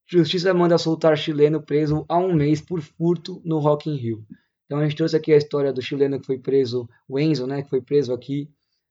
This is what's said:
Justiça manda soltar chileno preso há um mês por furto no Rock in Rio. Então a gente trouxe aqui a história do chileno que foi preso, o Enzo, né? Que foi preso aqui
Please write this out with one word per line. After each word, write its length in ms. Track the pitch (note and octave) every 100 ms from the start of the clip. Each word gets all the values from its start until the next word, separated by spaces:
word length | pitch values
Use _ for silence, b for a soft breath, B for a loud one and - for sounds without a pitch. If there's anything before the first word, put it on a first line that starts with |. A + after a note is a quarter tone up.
| _
Justiça 460 | F3 D3+ F3+ F#3+
manda 240 | F3+ F3 E3+
soltar 400 | D#3+ D#3+ D#3+ D3+
chileno 440 | D#3+ D3 D3 D3+
preso 440 | D3+ C#3+ D3+ D#3 E3
há 100 | E3+
um 160 | F#3
mês 280 | E3 C#3+ D3+
por 200 | - F3
furto 600 | D3+ _ E3 F3 F3+ F3+ E3+
no 140 | D#3+
Rock 300 | D3 D3 D#3+
in 60 | C#3+
Rio. 300 | A#2 A2 A2 B B _ _
Então 140 | D3
a 40 |
gente 120 | D3+ D3
trouxe 200 | D#3+ D#3
aqui 180 | D#3
a 40 | D3
história 360 | D3 D3 C#3
do 80 | B2+
chileno 380 | A#2 C#3+ C#3 C3+
que 60 | -
foi 140 | C3
preso, 480 | A#2+ C3+ B2+ B2 A#2+ _ -
o 120 | C3+
Enzo, 260 | D#3 C#3 B2+
né? 160 | C#3+
Que 80 | C#3
foi 120 | C3
preso 320 | B2+ D3 B2
aqui 360 | B2 - C#3+ D3 _ _ _ _